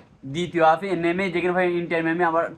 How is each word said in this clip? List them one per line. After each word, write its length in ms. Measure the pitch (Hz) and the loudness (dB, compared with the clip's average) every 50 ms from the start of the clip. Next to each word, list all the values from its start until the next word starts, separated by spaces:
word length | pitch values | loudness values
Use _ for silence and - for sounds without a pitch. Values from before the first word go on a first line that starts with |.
| - _ - - - | -10 _ -20 -18 -12
দ্বিতীয় 380 | 135 135 165 180 165 - 165 160 | -8 -6 -6 -4 -2 0 4 4
হাফে 320 | 156 160 165 190 196 185 | 4 4 4 0 -4 -4
নেমে 340 | 165 170 170 170 185 196 190 | -2 0 0 0 0 -2 -2
যেখানে 220 | 165 180 165 180 180 | -2 -2 -2 0 0
ভাই 260 | 185 185 180 175 175 | 0 0 0 0 -2
ইন্টার 240 | 170 160 170 165 165 | -2 -2 -2 -2 0
মায়ামি 200 | 165 165 175 180 | 0 0 2 0
আবার 300 | 170 165 170 165 - 160 | 2 2 0 -2 -2 -4